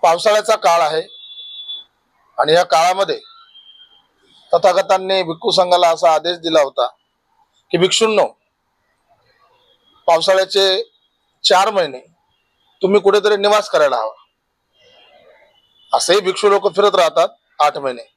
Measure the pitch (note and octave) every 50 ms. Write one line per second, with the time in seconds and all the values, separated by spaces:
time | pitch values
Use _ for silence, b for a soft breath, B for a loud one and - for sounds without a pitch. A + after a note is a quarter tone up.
0 | - F3 E3 F3 - G#3+ G#3 G#3+ G3+ - A3 G#3+ - F#3 E3+ E3+ E3 D3+ D#3 D#3+
1 | E3 - - - - - - - - - - - - - - - - _ _ _
2 | _ _ _ _ _ _ _ - C3+ D3 D#3 F3 F#3 F3+ F3+ D#3+ E3 F3+ F#3 G3
3 | G3 D#3+ C#3+ A2 - - - - - _ _ - _ _ _ _ _ _ _ _
4 | _ _ _ _ _ _ _ _ _ _ - E3+ - G3 F3+ F#3 F#3+ - G3 F#3+
5 | F#3+ F#3+ F#3+ F#3+ F#3 D#3+ E3 D#3+ - A#3 - - F3+ F3+ F3+ F3 F3 E3+ E3 D#3
6 | F3+ E3+ D#3+ D#3 D3+ E3+ F3 E3+ E3 E3+ D#3+ D#3 C#3+ C3+ - - B2 A2+ - _
7 | _ _ _ _ _ _ _ _ _ _ _ _ _ _ - E3+ F3 F#3 - -
8 | A3+ A3 A3 G3+ D#3 A2+ - _ _ _ _ _ _ _ _ _ _ _ _ _
9 | _ _ _ _ _ _ _ _ _ _ _ _ _ _ _ _ _ _ _ _
10 | _ - E3 D#3+ D#3+ G3 F#3+ F#3+ F#3+ F#3 - G3 G3 F#3+ F#3 G3 A3+ _ _ _
11 | _ _ _ _ _ _ _ _ _ - G3 F3+ G3 A3 A3 G3 F3 D3 C3 B2+
12 | - _ _ _ _ _ _ _ _ _ _ _ _ _ _ _ - F#3 G3 G#3
13 | F#3 G3 G3 G#3 F#3+ G#3 G#3 G3+ G3 G#3 G#3 G#3 G#3 - - E3 D3+ C#3 C3 A#2+
14 | A2 A2 - _ _ _ _ _ _ _ _ _ _ _ _ _ _ _ _ _
15 | _ _ _ _ _ _ _ _ _ _ _ _ _ _ _ _ _ _ - A#2+
16 | - - F3 G3+ G3 F#3 F#3 - - G#3 G3 G3 F#3 G3 E3 G3 G3+ G#3 F#3+ F#3+
17 | F3 D#3+ D3+ D#3+ E3+ G3+ - _ _ _ _ _ D3+ D3+ D3 - C#3 C3+ B2 A#2+
18 | A2+ _ _